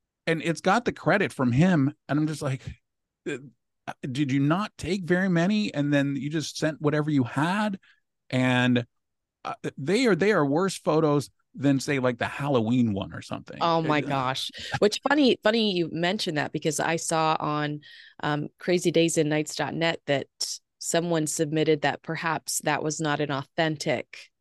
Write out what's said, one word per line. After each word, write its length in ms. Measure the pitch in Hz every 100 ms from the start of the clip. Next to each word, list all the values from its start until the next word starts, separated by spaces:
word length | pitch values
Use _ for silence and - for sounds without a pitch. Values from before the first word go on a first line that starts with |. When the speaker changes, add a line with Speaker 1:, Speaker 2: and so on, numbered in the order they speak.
| _ _ -
Speaker 1:
and 160 | 165
it's 200 | 165 156
got 240 | 185 214 220
the 60 |
credit 400 | 160 - 196 165
from 200 | - 127
him. 420 | 120 180 170 135 - -
And 100 | 139
I'm 80 | 156
just 140 | 151
like, 200 | 147 131 - 123 _ _ _ _ -
"Uh, 80 | 135 139 _ _ _ - -
did 300 | - 127 143
you 80 | 139
not 320 | 143 175 208 -
take 260 | 147 196
very 260 | 165 180 190
many? 420 | 170 175 214 208
And 200 | - 143
then 220 | 143 139 139
you 140 | 143
just 280 | 160 - -
sent 240 | 156 151
whatever 300 | 147 151 151
you 120 | 143
had?" 560 | 120 - 160 202 214 196 - _ _ _ _
And, 540 | 127 127 123 123 120 120 _ _ _ _ _
uh, 100 | - - 151 -
they 300 | 139 208 262
are, 80 | 170
they 160 | 196
are 140 | 196 143
worse 300 | 147 190 -
photos 540 | 185 156 156 147 - _ _
than, 260 | 226 139 139
say, 200 | - 139
like, 180 | 127 117
the 80 | 104
Halloween 640 | - 139 131 110 127 117
one 220 | 95 87
or 80 | -
something. 380 | - - - -
Speaker 2:
Oh 220 | 170 165
my 160 | 156 147
Speaker 1:
It, 60 | 143
uh, 40 |
Speaker 2:
gosh. 420 | 135 127 135 - - - -
Which 200 | 208 - -
funny, 300 | 294 262 -
funny 300 | 214 226 214
you 160 | 180 165
mentioned 480 | 160 175 208 - 147
that 120 | 139
because 280 | 160 160 151
I 160 | 160 165
saw 420 | - 160 156 156
on, 420 | 151 151 147 147 - - - -
um, 240 | 160 147 151 -
crazy 300 | - 180 175
days 260 | 160 165 165
in 100 | 151
nights 260 | 151 151 -
dot 200 | 147 160
net 240 | 165 - -
that 180 | 139 - _ - - - _
someone 460 | - 170 170 165 156
submitted 560 | - 156 156 156 151
that 220 | 143 -
perhaps 560 | - 160 170 151 - -
that 200 | - 147
was 180 | 156 151
not 180 | 156 147
an 120 | 147
authentic 960 | 135 - - 160 151 165 123 - - - _